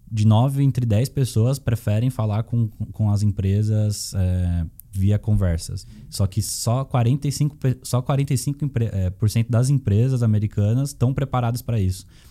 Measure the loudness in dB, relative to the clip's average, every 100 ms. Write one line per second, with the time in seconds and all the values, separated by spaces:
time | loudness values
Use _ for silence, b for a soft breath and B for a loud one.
0 | -8 2 6 6 4 2 2 2 2 2
1 | 0 -2 -2 2 0 0 -2 -2 0 0
2 | 0 -2 -2 -2 -2 -2 -2 -4 -10 -2
3 | 0 2 0 0 0 2 2 0 0 -2
4 | -6 -2 0 0 0 0 -4 -8 -10 -2
5 | 0 2 2 2 2 0 -4 -10 B B
6 | B -4 -2 -2 -4 -4 -2 -2 -2 0
7 | 2 0 -2 -2 -4 -2 -4 -4 -2 -4
8 | 0 -2 0 -2 -2 -4 -4 -2 -2 -2
9 | -2 0 0 2 0 2 2 2 2 2
10 | 2 2 2 2 0 0 0 0 -2 0
11 | 0 0 -2 -2 -2 -4 -4 -2 0 -2
12 | -8 B B